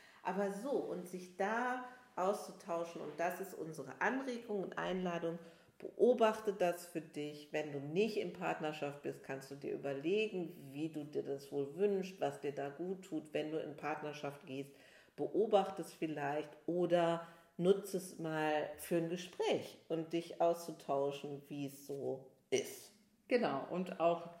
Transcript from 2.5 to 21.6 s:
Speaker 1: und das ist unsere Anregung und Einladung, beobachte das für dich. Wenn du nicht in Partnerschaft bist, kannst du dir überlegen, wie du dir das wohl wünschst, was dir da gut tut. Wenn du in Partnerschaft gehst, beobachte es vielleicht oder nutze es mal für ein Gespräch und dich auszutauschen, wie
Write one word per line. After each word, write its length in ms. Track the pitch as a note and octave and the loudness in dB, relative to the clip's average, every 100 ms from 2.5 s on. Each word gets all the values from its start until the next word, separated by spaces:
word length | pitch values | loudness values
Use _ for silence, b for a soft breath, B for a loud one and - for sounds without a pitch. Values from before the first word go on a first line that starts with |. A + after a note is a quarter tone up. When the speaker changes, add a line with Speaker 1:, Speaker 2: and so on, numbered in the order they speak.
| - - E3+ E3+ - | -10 -4 -2 -2 -6
Speaker 1:
und 180 | D3 D3+ | -6 0
das 200 | E3+ F3+ | 0 0
ist 120 | F#3+ | -4
unsere 380 | - D#3+ D#3 C3+ - | -6 -8 -8 -8 0
Anregung 640 | F#3+ C4 C4+ A#3+ - G#3 | 2 2 -2 -4 -2 -2
und 140 | F3 - | -2 -2
Einladung, 600 | E3+ F#3 F3+ E3+ E3 E3+ B B B - | -2 0 0 0 -2 -4 B B B -14
beobachte 760 | - - A#3 A#3+ A3 G#3+ - | -8 6 6 8 6 4 0
das 320 | F#3 F3+ F3 - | 2 2 2 -4
für 160 | E3 | -8
dich. 480 | D3+ D3 D3 D3 D3 | -6 -6 -6 -8 -4
Wenn 220 | D3+ D3+ | -2 -2
du 60 | C#3+ | -4
nicht 380 | C#3 E3 A3 A3 | 0 2 4 2
in 140 | F3+ | -2
Partnerschaft 680 | F3+ E3 E3 D#3 D3+ C#3+ C#3+ | -2 -2 0 -2 -2 -4 -4
bist, 200 | C#3+ C#3 | -6 -6
kannst 280 | - C3+ - | -6 -8 -8
du 40 | C#3+ | -8
dir 180 | C#3+ | -6
überlegen, 840 | C#3+ C#3+ C#3 D3+ G#3 G#3+ F#3+ E3 - C#3 | -4 -2 -2 2 2 2 0 -4 -8 -10
wie 160 | C#3 D#3 | -6 -4
du 140 | D#3 | -4
dir 180 | D3 C#3+ | -4 -4
das 280 | C3+ C#3 - | -2 -4 -2
wohl 240 | C#3+ C#3 D#3+ | -2 -2 2
wünschst, 440 | G#3 G3 F#3 - | 2 2 -2 -2
was 180 | C#3+ C#3 | -2 0
dir 140 | D3 | -4
da 160 | C#3+ C#3+ | -4 -4
gut 340 | C#3+ F3+ F#3+ | -4 -4 -4
tut. 220 | - D#3 D#3 | -4 -6 -2
Wenn 180 | D3+ D3+ | -2 -2
du 80 | D#3+ | -2
in 140 | - C#3+ | -4 -4
Partnerschaft 680 | D3+ D#3 D3 C#3+ C#3+ C#3+ - | -4 -4 -4 -6 -6 -8 -8
gehst, 260 | C3+ C#3 B B B B - | -8 -8 B B B B -6
beobachte 640 | C#3+ E3+ A3 G#3 F#3+ - | 0 2 6 6 4 -2
es 120 | E3 | -8
vielleicht 560 | - D#3+ D3+ C#3 D3+ D#3 - - | -4 -4 -2 0 0 -4 -6 -2
oder 640 | F3 F3 F3 E3 E3+ E3+ B B - | 2 6 6 6 4 -2 B B 2
nutze 400 | F3 G3 - F#3 | 6 6 2 -4
es 200 | F3+ - | -6 -6
mal 520 | E3 D#3 D#3 D3+ - - | -2 2 4 4 0 -4
für 180 | - E3+ | 0 2
ein 140 | E3 | 2
Gespräch 680 | F3+ - - G#4+ G3 - - - | -2 -4 -2 2 2 0 -10 -4
und 240 | E3 D#3+ | -2 0
dich 260 | E3+ E3 - | -2 -2 4
auszutauschen, 1000 | E3+ E3+ E3 D#3+ - C#3 C#3 C#3+ D3 C#3+ - | 4 4 -2 -8 0 2 2 0 -6 -8 -8
wie 160 | C#3+ | -4